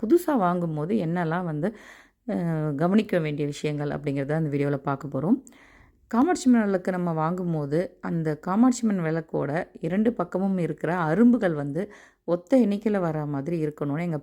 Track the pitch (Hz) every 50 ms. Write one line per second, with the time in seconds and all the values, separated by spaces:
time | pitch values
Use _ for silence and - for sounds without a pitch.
0 | 226 214 330 339 - 320 294 233 185 175 180 180 170 165 156 147 151 175 220 214
1 | 175 160 170 180 170 156 160 180 180 165 151 147 160 214 226 - - - - -
2 | - _ _ _ - 233 196 185 170 165 165 156 151 156 143 135 170 180 196 220
3 | 208 - 196 175 156 151 147 143 147 143 147 - - 151 147 147 143 143 143 147
4 | 143 147 139 143 139 139 156 160 160 147 143 139 139 143 143 139 - 147 139 -
5 | - 139 143 135 147 180 262 - - - - - - - - - - _ _ _
6 | _ - - 226 277 359 349 - - 254 240 233 214 202 196 180 185 190 185 180
7 | 175 170 165 156 156 165 185 180 180 175 165 151 147 139 147 170 190 - - _
8 | - 185 175 165 160 160 151 151 - 185 185 220 247 262 247 247 226 214 202 185
9 | 165 156 160 165 160 - - 151 143 143 143 175 - - _ - - 165 180 208
10 | 214 240 233 - 175 175 - 185 190 196 190 180 165 156 151 - - 156 175 185
11 | 165 151 160 196 240 247 240 220 202 180 156 147 143 143 139 165 202 202 - -
12 | - - _ _ - - 170 175 - - 269 262 226 202 202 202 - 220 208 196
13 | 175 165 151 156 151 147 147 139 139 165 175 165 151 151 147 - 147 143 139 160
14 | 175 175 156 147